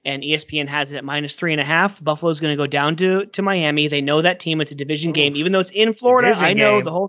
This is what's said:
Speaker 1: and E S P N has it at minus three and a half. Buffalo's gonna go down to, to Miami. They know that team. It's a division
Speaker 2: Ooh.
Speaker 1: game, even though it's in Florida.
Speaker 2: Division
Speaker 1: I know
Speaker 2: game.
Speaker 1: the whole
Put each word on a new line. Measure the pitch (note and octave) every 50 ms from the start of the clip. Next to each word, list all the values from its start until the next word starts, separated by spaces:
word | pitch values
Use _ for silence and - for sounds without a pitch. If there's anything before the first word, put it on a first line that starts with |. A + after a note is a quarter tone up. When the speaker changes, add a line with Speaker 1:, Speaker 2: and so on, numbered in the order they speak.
| -
Speaker 1:
and | C#3 C#3 C#3 C#3
E | D3 D#3
S | D3+ -
P | - D#3 D3+
N | C#3+ C#3
has | C#3+ D3 C#3+ C#3
it | C#3+ C3+
at | C3+
minus | C#3 C#3+ D3 D3 C#3+ -
three | - F3+ E3+ D#3
and | D3+
a | C#3
half. | C#3+ E3 E3 F#3 G3+ G3+ - D3+
Buffalo's | D#3 D3+ D3 E3+ E3+ D#3+ D3
gonna | D#3+ D3+ D3 C#3+
go | D3 C3+
down | C#3 C#3+ C#3+ D3+ D#3+ D#3+
to, | F#3 F#3 F#3 F#3+ G3+ G3+
to | - -
Miami. | G3 G3 G3 F3+ D#3+ D3+ D3 D3+ D3 D3+
They | D3 C#3+
know | C#3 C#3+ D3 D#3
that | D#3+ F3 F3+ F3
team. | - E3 D#3+ D#3
It's | D3 - D3
a |
division | C#3 C#3+ C#3 D#3 D3 D#3+ E3+
Speaker 2:
Ooh. | D3
Speaker 1:
game, | D3+ C#3+ C#3+ C#3+ D3
even | D#3 F3+ F#3+
though | F#3+
it's | F#3 F#3
in | - G3+ A3 A3+ A3
Florida. | - B3 B3 B3 B3+ A#3+ A#3+
Speaker 2:
Division | A3+ F3+ D#3+
Speaker 1:
I | E3+ G3
know | G#3+ G#3+ G#3 G#3 G#3
Speaker 2:
game. | F#3
Speaker 1:
the | E3
whole | D#3+ F3+ G3